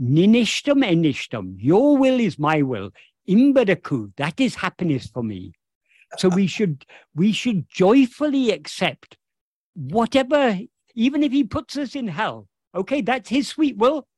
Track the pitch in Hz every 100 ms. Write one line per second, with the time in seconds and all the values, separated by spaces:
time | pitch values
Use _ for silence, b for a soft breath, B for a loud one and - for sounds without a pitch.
0 | 123 151 196 233 226 - - 277 247 165
1 | 160 131 - 117 92 95 117 185 285 285
2 | 262 254 226 - 147 156 139 113 95 b
3 | b _ - 196 277 269 214 - - 135
4 | 104 - 143 - 262 - 185 - 175 135
5 | - - 113 95 92 - _ _ b b
6 | b - 185 180 196 - 202 143 _ b
7 | b 147 202 202 247 202 - - 185 262
8 | 254 - 302 277 247 165 151 - 175 127
9 | _ _ _ _ _ _ _ - 131 202
10 | 226 269 254 294 269 185 233 _ _ -
11 | 233 294 294 269 233 302 - 269 269 285
12 | 233 156 208 113 101 _ _ 175 190 285
13 | 220 254 - 254 233 - 302 208 240 302
14 | -